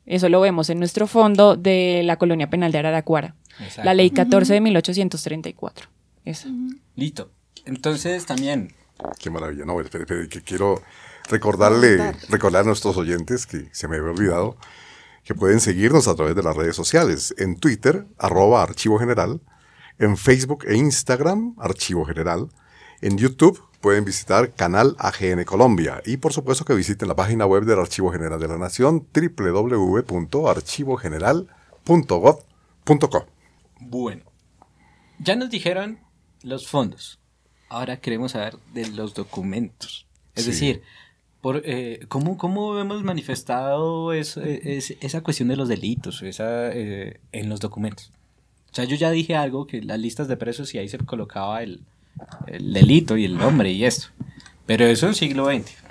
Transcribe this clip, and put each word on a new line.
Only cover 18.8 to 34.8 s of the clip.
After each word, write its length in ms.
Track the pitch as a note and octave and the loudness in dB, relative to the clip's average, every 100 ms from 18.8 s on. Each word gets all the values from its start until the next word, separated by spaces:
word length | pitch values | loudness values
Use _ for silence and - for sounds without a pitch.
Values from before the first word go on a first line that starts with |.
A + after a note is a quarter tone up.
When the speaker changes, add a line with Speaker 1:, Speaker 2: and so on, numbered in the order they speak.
| A2 G#2+ | 0 2
Speaker 4:
General. 420 | A#2+ A#2+ F2+ D#3 - _ _ _ - - | 2 0 0 -4 -10 _ _ _ -20 0
En 180 | G#2+ G2+ | 2 4
Facebook 480 | - C3 C3 D3 - | 4 4 2 -4 0
e 100 | G#2+ | 2
Instagram, 760 | D3 C#3 - B2+ D#3 G3+ A#3 A#3 | 2 2 0 0 0 0 -4 -4
Archivo 460 | A#2 F#2 - F2+ D2+ | -6 -4 -4 -2 -2
General. 420 | D#2+ E2 E2+ A2+ - _ _ - - | -4 -2 -2 -6 -12 _ _ -20 -8
En 160 | G#2 G2+ | -4 0
YouTube 440 | B2+ B2+ E3 F#3 _ _ | 0 4 4 4 _ _
pueden 220 | G#2 G2+ | 2 2
visitar 500 | G2+ F#2 - F#2+ A#2+ | 2 -4 2 4 2
Canal 420 | - F2+ F#2 C3 - | 0 2 4 4 2
A 140 | F#2+ | -4
G 200 | - F#2+ | -2 -2
N 140 | F2+ F2 | 0 0
Colombia. 560 | F#2+ B2 F#2+ D2+ C2 - | 4 6 6 0 -4 -6
Y 120 | B2+ | -4
por 160 | D#3+ | -2
supuesto 320 | - C3 C3 D#3+ | -2 -2 -2 0
que 80 | |
visiten 360 | A#2 F2+ G2+ G2 | 0 0 -4 -4
la 60 | E2 | -2
página 300 | F#2+ A2+ G2+ | 0 2 4
web 200 | G2 G#2+ | 4 4
del 120 | G2+ | 2
Archivo 320 | F2 - F#2 | 0 -2 -2
General 280 | E2+ D#2+ D#2+ | -2 -4 -4
de 80 | D#2+ | -4
la 100 | E2 | -4
Nación, 480 | F2+ - C3 E3 - | -4 0 2 2 0
w 380 | D3 E3+ - - | 0 0 0 0
w 240 | F#2 A#2 A#2+ | 0 2 2
w 260 | F#2 G2+ | 2 0
punto 460 | B2+ F2+ D#2 C#3+ D3+ | -2 -4 -4 0 0
archivo 460 | E2 - - C3+ B2+ | 0 -2 -6 -4 -4
general 500 | F2 D#2 G2 D#3+ F#3 _ _ _ | -4 -2 0 0 -2 _ _ _
punto 360 | - E3+ C3 F2 | 2 4 4 4
gov 200 | A2 - - _ _ _ | 6 4 0 _ _ _
punto 260 | - D3 D3 | 2 4 2
co. 180 | - - _ _ _ _ _ | 0 -4 _ _ _ _ _
Speaker 2:
Bueno, 440 | B2 B2 A#2 - - _ _ _ _ _ | -12 -8 -8 -10 -18 _ _ _ _ _